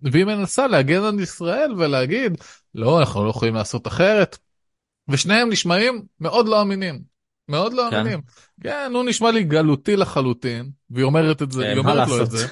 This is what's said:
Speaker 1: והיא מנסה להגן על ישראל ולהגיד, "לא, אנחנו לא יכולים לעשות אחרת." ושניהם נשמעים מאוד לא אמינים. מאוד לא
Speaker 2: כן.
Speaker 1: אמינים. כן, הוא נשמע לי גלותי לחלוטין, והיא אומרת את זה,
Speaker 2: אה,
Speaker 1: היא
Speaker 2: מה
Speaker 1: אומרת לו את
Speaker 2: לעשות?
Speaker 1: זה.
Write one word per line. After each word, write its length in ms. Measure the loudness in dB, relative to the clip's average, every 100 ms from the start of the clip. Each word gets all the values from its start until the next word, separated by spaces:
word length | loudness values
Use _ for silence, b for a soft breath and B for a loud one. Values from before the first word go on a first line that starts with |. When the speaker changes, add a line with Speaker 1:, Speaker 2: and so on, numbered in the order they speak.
Speaker 1:
והיא 220 | 0 2
מנסה 420 | 2 0 -2 0 2
להגן 360 | 4 4 2
על 180 | 0 -2
ישראל 520 | -6 -6 -4 -2 -2 0
ולהגיד, 600 | 0 0 0 0 -2 -4 B B _
"לא, 260 | -4 2 4
אנחנו 240 | 2 0
לא 60 | -2
יכולים 240 | 0 0
לעשות 320 | -2 -4 -6 -6
אחרת." 520 | 2 2 4 2 -2 _ _ _ _ _ _ -4
ושניהם 420 | -2 2 2 2
נשמעים 520 | 0 0 2 0 -2 -10 -8
מאוד 280 | -2 0 2
לא 140 | 2
אמינים. 560 | 0 -2 -6 -8 -16 _ _ _ -6
מאוד 220 | -2 -2
לא 140 | -2 -2
Speaker 2:
כן. 60 | 0
Speaker 1:
אמינים. 240 | -2 -4 -10 b b _
כן, 280 | -8 -6 -4
הוא 100 | -4
נשמע 260 | -2 0 2
לי 120 | 2
גלותי 520 | 2 2 2 2 2 0
לחלוטין, 720 | 0 0 -2 -2 -6 -8 -10 -16 -10
והיא 140 | -2
אומרת 380 | 2 2 2 0
את 100 | -4
זה, 100 | -4
Speaker 2:
אה, 80 | -2
Speaker 1:
היא 100 | 0
Speaker 2:
מה 100 | 2
Speaker 1:
אומרת 160 | 2 2
לו 60 | 2
את 40 |
Speaker 2:
לעשות? 180 | -2 -2
Speaker 1:
זה. 80 | -4